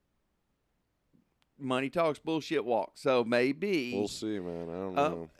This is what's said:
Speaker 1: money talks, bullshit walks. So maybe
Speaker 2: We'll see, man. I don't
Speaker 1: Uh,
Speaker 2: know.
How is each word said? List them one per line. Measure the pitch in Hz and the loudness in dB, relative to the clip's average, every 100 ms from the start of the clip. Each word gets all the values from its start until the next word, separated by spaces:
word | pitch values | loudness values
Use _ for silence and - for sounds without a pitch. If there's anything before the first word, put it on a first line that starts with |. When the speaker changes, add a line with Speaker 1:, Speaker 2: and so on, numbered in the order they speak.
| _ _ _ _ _ _ _ _ _ _ _ _ _ _ _ _ | _ _ _ _ _ _ _ _ _ _ _ _ _ _ _ _
Speaker 1:
money | 135 127 135 | -2 0 0
talks, | 175 165 139 | 0 0 0
bullshit | 160 160 - 156 | -2 -2 0 -2
walks. | 107 113 - - | 2 0 0 -2
So | 143 127 | 2 4
maybe | 113 120 127 139 202 180 123 | 4 4 4 2 0 0 0
Speaker 2:
We'll | 101 101 | -2 -2
see, | - 110 104 | -2 -4 -4
man. | 87 85 85 | -4 -6 -6
I | |
don't | 85 95 92 | -6 -4 0
Speaker 1:
Uh, | 151 | 0
Speaker 2:
know. | 85 82 _ | 0 -10 _